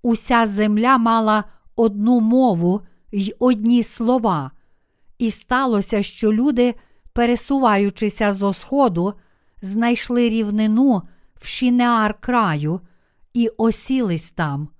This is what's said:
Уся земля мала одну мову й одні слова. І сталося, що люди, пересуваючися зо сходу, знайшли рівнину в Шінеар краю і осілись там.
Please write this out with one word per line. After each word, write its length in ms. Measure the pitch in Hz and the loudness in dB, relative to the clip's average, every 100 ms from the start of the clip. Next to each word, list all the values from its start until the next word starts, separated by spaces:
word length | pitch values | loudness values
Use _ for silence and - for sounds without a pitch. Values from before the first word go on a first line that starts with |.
Уся 440 | 247 226 - 240 226 | 0 -2 0 0 2
земля 520 | 202 214 208 240 262 | 0 0 2 2 2
мала 460 | 226 226 220 214 202 - - - | 2 2 2 0 -2 -16 -14 -2
одну 440 | 226 202 214 247 | -2 0 2 2
мову 640 | 220 254 254 175 175 202 - _ _ | 4 4 2 2 0 -2 -6 _ _
й 240 | 202 196 - | -6 -6 0
одні 440 | 247 226 220 240 | 0 2 2 2
слова. 680 | 220 - 226 254 220 165 135 - _ _ _ _ _ - | 0 -4 0 0 0 -2 -6 -14 _ _ _ _ _ -6
І 140 | 226 | -4
сталося, 720 | - - 254 269 208 190 214 | -4 -4 -2 0 0 0 -4
що 300 | 202 - 214 | -4 -2 0
люди, 420 | 214 269 240 247 240 _ _ - | 2 0 2 0 -2 _ _ -10
пересуваючися 1200 | - 240 240 - 277 247 202 202 190 214 - 208 | -2 0 0 0 0 2 2 0 -2 -6 -2 -2
зо 200 | 196 202 | 0 -2
сходу, 600 | 190 - 277 262 170 185 202 _ _ _ - | -4 -4 0 2 2 -4 -6 _ _ _ -14
знайшли 680 | 190 208 233 240 - 240 240 | -6 -2 0 -2 -2 0 2
рівнину 720 | 220 214 208 214 220 277 208 - - _ - | 0 -2 0 2 2 2 2 -2 -20 _ -20
в 120 | - | -14
Шінеар 720 | - 254 247 240 233 208 214 | -2 0 2 2 2 0 -4
краю 600 | - 247 208 151 151 185 - _ _ _ _ | -2 0 0 -2 -2 -4 -8 _ _ _ _
і 140 | 240 226 | -2 -2
осілись 840 | - 226 220 - 262 220 165 - | 0 -2 0 -2 -2 -2 -4 -6
там. 380 | - 156 139 151 | -6 -4 -4 -10